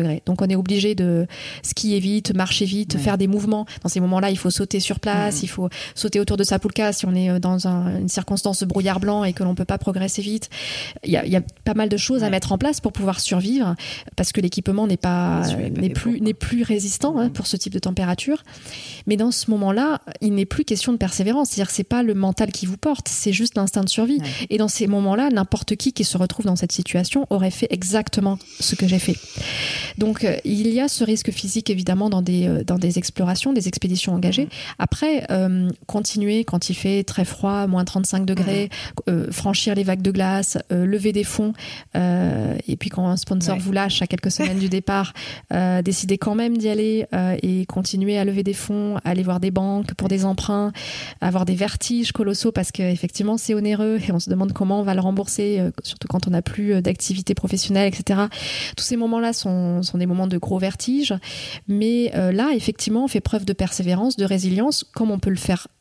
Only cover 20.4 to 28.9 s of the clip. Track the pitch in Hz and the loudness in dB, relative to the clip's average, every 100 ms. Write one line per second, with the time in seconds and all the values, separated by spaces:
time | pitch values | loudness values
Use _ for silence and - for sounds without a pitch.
20.4 | 196 - 302 208 - 233 190 - 196 262 | 0 0 0 0 0 0 0 0 0 2
21.4 | 269 - 196 - 190 240 233 196 190 185 | 0 0 -2 -2 0 2 2 2 2 2
22.4 | 208 - 185 196 302 277 - - 208 196 | 0 0 -4 -2 -2 -2 -2 -2 0 0
23.4 | 233 214 196 208 190 - 233 285 143 131 | 0 0 0 0 0 2 2 0 -2 -6
24.4 | 247 214 214 - 202 202 196 202 285 220 | -2 0 0 2 2 2 2 2 4 2
25.4 | 190 - - 208 - - 208 180 185 - | 2 0 -2 0 0 0 0 2 0 0
26.4 | 208 180 170 - 180 180 180 277 277 202 | 0 2 0 -2 0 0 2 0 0 2
27.4 | 190 - - 180 185 214 214 - 196 196 | 2 0 -2 -2 0 0 0 0 0 0
28.4 | - - - - 185 | -6 -6 -4 2 4